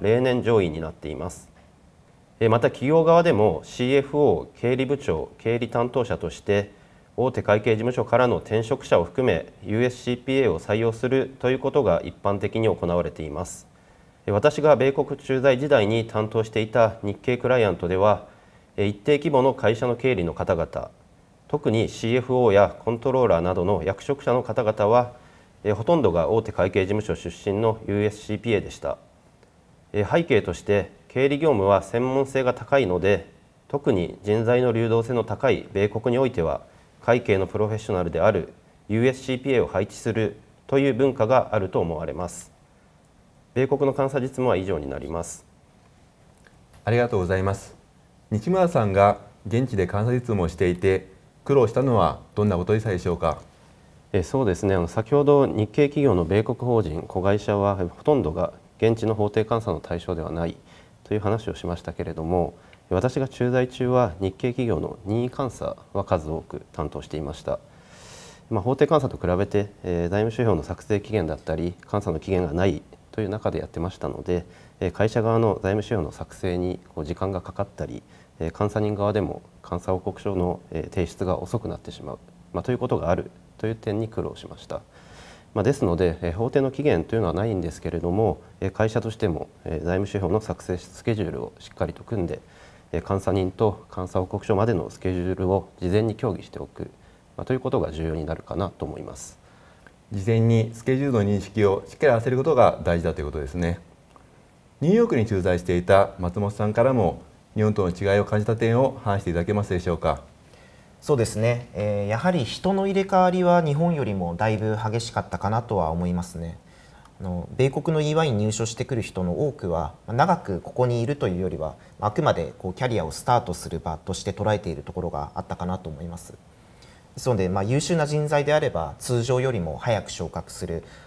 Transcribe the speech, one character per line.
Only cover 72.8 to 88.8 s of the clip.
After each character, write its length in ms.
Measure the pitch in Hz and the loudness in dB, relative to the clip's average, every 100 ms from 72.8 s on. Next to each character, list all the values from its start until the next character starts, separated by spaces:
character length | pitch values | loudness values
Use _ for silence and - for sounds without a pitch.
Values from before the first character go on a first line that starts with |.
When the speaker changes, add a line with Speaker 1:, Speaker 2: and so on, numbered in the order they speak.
| - - - | -8 -20 -12
Speaker 1:
と 100 | - | -6
い 40 | |
う 40 | 101 | -6
中 220 | 107 107 | -4 -4
で 80 | 80 | -4
や 80 | 76 | -6
っ 20 | |
て 120 | - | -6
ま 100 | 85 | -6
し 80 | - | -6
た 100 | 76 | -8
の 140 | 57 | -6
で、 220 | 76 87 - - - - | -2 -4 -4 -18 -18 -6
え 80 | 92 | -4
ー、 40 | |
会 160 | - 107 | 0 0
社 140 | 123 | 2
側 160 | 110 113 | 2 4
の 160 | 110 95 | 2 2
財 100 | 95 | 0
務 100 | 104 | -2
諸 140 | 101 113 | -2 -4
表 100 | 76 | -4
の 60 | |
作 240 | - - - | -8 -14 -8
成 220 | 95 90 | -4 -2
に 200 | 90 87 - | -2 -6 -10
こ 60 | - | -10
う 40 | |
時 100 | 76 | -8
間 180 | 87 95 | -6 -4
が 80 | 92 | -6
か 120 | - | -8
か 100 | - | -8
っ 40 | 101 | -8
た 120 | - 76 | -8 -10
り、 160 | - - - - - | -10 -16 -20 -20 -8
え 120 | 80 | -6
ー、 80 | - | -2
監 120 | 104 | -2
査 100 | 107 | 0
人 140 | 104 | -2
側 180 | 101 101 | -2 0
で 100 | 104 | 0
も 200 | 90 - - - - | -2 -6 -14 -20 -8
監 120 | 87 | -8
査 120 | - | -4
報 80 | 92 | -4
告 200 | - 92 | -4 -8
書 160 | 104 95 | -4 -2
の、 240 | 90 - - | -2 -2 -8
え 120 | 82 | -10
ー、 120 | 78 | -6
提 120 | - 85 | -4 -4
出 180 | - | -4
が 180 | 92 92 | -4 -4
遅 180 | 92 - | -4 -6
く 80 | 90 | -6
な 80 | 82 | -10
っ 40 | |
て 100 | - | -12
し 120 | 82 | -16
ま 100 | 73 | -14
う、 60 | 58 - - - | -14 -16 -20 -10
ま 80 | - | -8
あ、 20 | |
と 80 | - | -4
い 40 | |
う 40 | 123 | -4
こ 80 | 127 | -2
と 120 | 110 | -2
が 120 | 78 | 0
あ 40 | |
る 160 | 90 - - - - | 0 -2 -14 -20 -8
と 40 | 110 | -6
い 20 | |
う 40 | 113 | -6
点 220 | - 104 | -4 -4
に 100 | 113 | -4
苦 120 | 113 | -6
労 160 | 82 - | -8 -8
し 100 | - | -18
ま 120 | - | -16
し 80 | - | -12
た。 160 | - - - - - - - - | -12 -12 -20 -20 -20 -20 -20 -8
ま 60 | 110 | -2
あ、 20 | |
で 100 | 104 | 0
す 140 | 143 101 | 2 2
の 100 | 85 | 2
で、 220 | 90 80 | 2 0
え 100 | 85 | -4
ー、 20 | |
法 160 | 82 117 | -4 0
定 100 | 143 | 0
の 100 | 135 | 0
期 120 | 131 | 0
限 200 | 147 90 | 2 2
と 140 | - 113 | 0 -2
い 20 | |
う 40 | |
の 60 | 95 | 0
は 40 | |
な 140 | 80 113 | -2 -2
い 80 | |
ん 80 | 98 | -2
で 80 | 82 | -4
す 100 | - | -6
け 120 | 82 | -8
れ 60 | 85 | -4
ど 120 | 87 | -2
も、 320 | 87 110 - - - | 2 0 0 -8 -8
え 80 | 95 | -6
ー、 20 | |
会 200 | - | 0